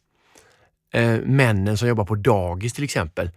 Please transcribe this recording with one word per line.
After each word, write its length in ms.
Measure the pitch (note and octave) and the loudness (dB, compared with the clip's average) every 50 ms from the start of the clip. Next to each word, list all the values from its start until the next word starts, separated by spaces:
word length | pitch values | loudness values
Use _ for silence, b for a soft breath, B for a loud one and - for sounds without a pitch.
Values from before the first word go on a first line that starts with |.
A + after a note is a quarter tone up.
| _ b b b b b b b b b b b b b b _ _ _ | _ b b b b b b b b b b b b b b _ _ _
eh, 280 | - A#2+ A#2 A#2 A2+ A2+ | -2 0 2 2 0 0
männen 580 | - - C3+ C#3 C3+ A#2 G2+ F#2+ F#2+ G#2 G#2+ G#2 | 0 0 2 4 4 4 2 2 0 0 0 0
som 100 | A#2+ A#2+ | 0 0
jobbar 160 | A#2 A2 G2+ | 0 0 0
på 100 | F#2 A2 | -2 -2
dagis, 580 | G#2 G2+ B2+ A2 G2 F2+ F2 F2 F2+ G#2+ B2 | 0 2 2 2 2 0 -2 -4 -4 -6 -6
till 120 | - - C#3+ | -6 -6 -6
exempel. 460 | C3 - B2+ F2+ D#2 - - F2+ F2 b | -4 -2 -4 -4 -4 -4 -6 -6 -6 b